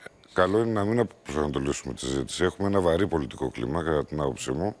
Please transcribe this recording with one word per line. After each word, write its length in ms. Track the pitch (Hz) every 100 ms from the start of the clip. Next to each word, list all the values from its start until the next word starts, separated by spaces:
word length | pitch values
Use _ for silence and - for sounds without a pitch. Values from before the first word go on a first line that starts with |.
| - - _
καλό 240 | - 92 104
είναι 120 | 117
να 120 | 107
μην 240 | 101 120 110 -
προσανατολίσουμε 680 | - 73 73 67 67 71 67
τη 60 | 60
συζήτηση. 440 | 65 69 65 -
Έχουμε 240 | 90 - 101
ένα 120 | 101
βαρύ 260 | 87 82 98
πολιτικό 420 | 80 69 - 65
κλίμα, 340 | - 60 82
κατά 220 | 80 76 67
την 140 | 76
άποψή 300 | 71 62 62
μου. 240 | 67 98 -